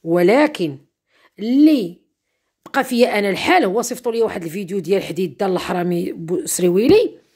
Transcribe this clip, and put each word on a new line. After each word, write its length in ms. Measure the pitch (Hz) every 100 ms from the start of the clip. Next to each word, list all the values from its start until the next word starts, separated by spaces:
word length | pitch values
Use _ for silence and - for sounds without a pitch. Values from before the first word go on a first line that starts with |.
ولكن 720 | 165 175 175 254 294 294 165 135 _ _ _ _ _ -
اللي 600 | 214 262 302 285 170 175 _ _ _ _ _ _
بقى 180 | - 277
فيا 360 | 269 240 247 208
انا 100 | 202
الحال 360 | 185 - 359
هو 160 | 208 208
صيفطوا 300 | 240 254 240
لي 100 | 233
واحد 220 | 220 185
الفيديو 360 | 165 180 180 196
ديال 240 | 156 196
حديد 340 | - 165 180 131
دار 120 | 196
الحرامي 640 | 180 - 180 175 175 180
بو-، 340 | - 165 180
سريويلي، 720 | - - 180 180 254 415 - - _